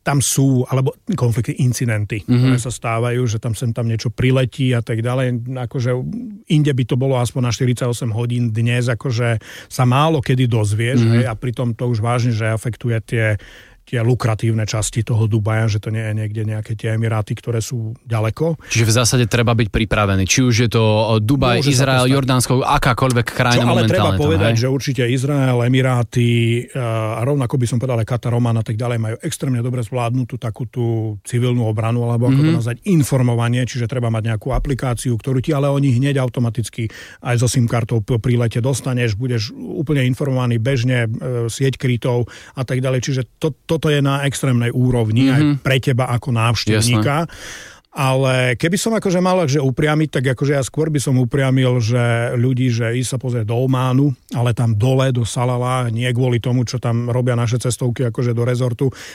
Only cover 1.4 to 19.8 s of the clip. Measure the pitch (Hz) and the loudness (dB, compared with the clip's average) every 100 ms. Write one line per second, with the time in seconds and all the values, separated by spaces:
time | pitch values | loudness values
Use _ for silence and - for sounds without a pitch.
1.4 | 113 147 127 120 120 107 101 110 - 123 | -4 0 0 0 -2 -2 -4 -6 0 2
2.4 | 127 127 120 117 123 113 120 120 123 110 | 4 2 -2 -6 -4 -2 -2 0 -2 -2
3.4 | 123 113 123 113 117 113 123 - 131 131 | -4 -4 -4 -2 -2 -2 -4 -2 2 2
4.4 | 131 - 131 120 113 113 117 127 127 123 | 0 0 0 0 -2 -4 -2 -2 -2 -2
5.4 | 120 131 123 143 123 127 139 208 240 202 | -6 -8 -6 -4 -2 -2 -4 -8 -10 -14
6.4 | _ 156 147 131 127 127 135 131 120 139 | _ 2 2 2 0 0 0 0 0 -2
7.4 | 123 107 127 123 127 120 120 110 120 120 | -2 0 0 0 -2 -2 -4 -4 -2 -2
8.4 | 120 110 117 120 123 117 143 117 120 113 | -2 0 0 0 0 -2 -2 -2 0 -2
9.4 | - - - - 123 127 156 160 - 131 | -4 -20 -14 0 2 4 2 0 0 2
10.4 | 127 117 107 104 117 127 113 113 127 110 | 2 2 0 0 0 2 4 4 2 -2
11.4 | 131 113 123 113 123 117 113 123 123 110 | -6 -4 -4 -2 -2 -2 0 0 0 0
12.4 | 110 113 127 110 123 113 - 120 110 104 | 0 -2 -4 -6 -2 -4 -2 -2 0 -2
13.4 | - - - - _ 120 113 123 120 107 | -6 -20 -20 -20 _ -2 0 2 0 0
14.4 | 117 110 107 110 101 - 110 110 110 110 | 0 0 -2 -2 -2 -4 0 0 2 2
15.4 | 104 110 113 104 113 110 110 107 107 107 | 0 0 0 -2 -4 -6 -4 -4 -4 -4
16.4 | 107 107 107 110 117 110 113 110 107 117 | -4 -6 -6 -6 -4 -2 0 -2 -2 -6
17.4 | - 113 110 127 110 113 - 113 110 - | -4 -4 -2 -6 -6 -10 -4 -2 0 0
18.4 | 160 160 - 110 113 113 120 127 117 117 | -2 -2 -2 0 2 4 4 2 2 2
19.4 | 117 117 110 117 | 2 2 2 0